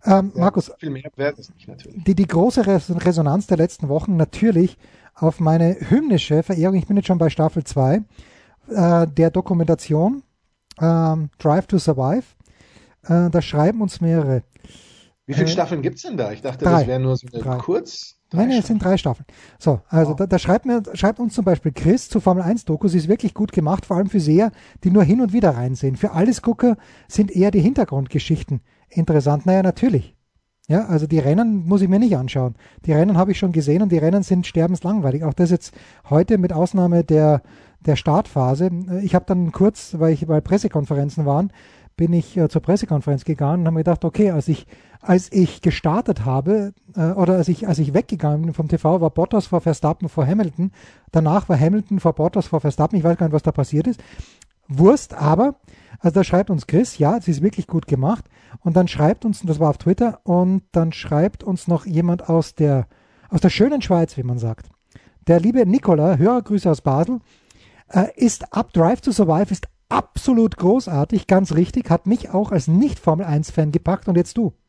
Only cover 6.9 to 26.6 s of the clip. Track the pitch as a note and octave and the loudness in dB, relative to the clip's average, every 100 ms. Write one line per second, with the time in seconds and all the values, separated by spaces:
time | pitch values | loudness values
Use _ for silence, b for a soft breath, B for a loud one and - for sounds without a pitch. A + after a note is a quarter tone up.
6.9 | G3+ - F3+ E3 - D#3 - - - C3 | -2 0 0 0 0 -2 -2 -6 -2 0
7.9 | F#3 G#3 b b b b b - G#3+ F3 | 0 -4 b b b b b -8 0 2
8.9 | E3+ E3 C#3+ E3 F#3 - F3+ E3 D#3+ - | 2 2 2 2 0 -2 -2 0 -2 0
9.9 | D3+ F3+ C#4 - _ _ _ _ - D#3+ | 0 0 -2 -10 _ _ _ _ -4 0
10.9 | E3 E3 D#3+ D3+ _ D#3 D#3 - F#3+ - | 2 0 -2 -6 _ 0 0 0 -2 0
11.9 | C3+ C3 G#3 - _ _ b b b b | -2 0 -2 -6 _ _ b b b b
12.9 | b - E3+ F3 E3+ - D3 D#3 A3 G3+ | b 0 2 2 0 -2 0 0 0 -4
13.9 | - E3 E3 C#3+ C3 - _ b b b | -2 -2 0 0 -2 -4 _ b b b
14.9 | b b b - C#3 D#3+ F3 E3+ E3 D3 | b b b -6 -2 0 0 -2 -2 -6
15.9 | - F4 G3+ G#2+ G#2+ C3+ C3 - E3+ B2 | -8 -12 -6 -6 -6 -10 -4 0 2 0
16.9 | B2+ C3 C3 B2+ A#2 C3 B2+ B2 G#3 - | -2 -2 -4 -6 -10 -6 -6 -4 -6 -6
17.9 | - - _ _ E3+ A#3 B3+ - A3 F#3 | -18 -20 _ _ -2 0 0 -2 -2 0
18.9 | F#3 D3 A#2+ - b b b - B2 _ | 0 -2 -6 -10 b b b -2 -2 _
19.9 | D#3+ D#3 D3 F#3+ F3+ - G#3 C4 A#3+ G3+ | 0 2 0 -2 -2 0 0 0 -4 -4
20.9 | - G3 G3 A#3+ - F#3+ E3+ D#3 C3+ D#3+ | -2 -2 -2 -6 -2 0 0 -2 -2 0
21.9 | A#3+ - A3 F#3 F3+ F3 A3+ - D3+ G3+ | 0 0 -2 0 0 0 -4 -4 -2 0
22.9 | E3+ D#3 G#3+ G#3 - G#3 - D3+ F#3+ - | 0 0 -2 -2 -4 -4 -2 -2 -2 -4
23.9 | F3 G3 G#3 D3+ D#3+ A3 B B B F#3+ | -2 0 0 2 2 2 B B B 2
24.9 | G3 D#3 A3+ A#3+ G#3+ F#3+ B2 B2+ C3 C3+ | 4 4 4 2 2 2 0 -4 -2 -4
25.9 | C3 G#3 D#3+ G#3 A#3+ - A#3 | -2 -4 0 0 0 -2 0